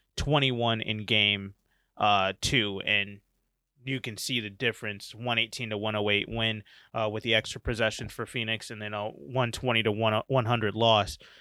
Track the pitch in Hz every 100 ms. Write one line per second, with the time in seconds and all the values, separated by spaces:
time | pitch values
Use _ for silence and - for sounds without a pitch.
0 | _ - 139 147 135 120 117 110 110 107
1 | 101 107 104 101 98 - _ _ _ -
2 | 104 101 95 95 - 139 104 95 - 104
3 | 101 101 _ _ _ _ _ _ 127 131
4 | 117 107 - 123 107 98 120 - 107 101
5 | - 110 120 113 113 - 113 104 107 107
6 | 104 104 - 113 113 107 - - _ 117
7 | 110 107 113 110 - - - 113 110 -
8 | 110 - 110 127 110 110 - 110 104 104
9 | 107 - 143 127 117 - 127 113 110 104
10 | 110 107 - 131 113 117 107 107 117 107
11 | 101 - - -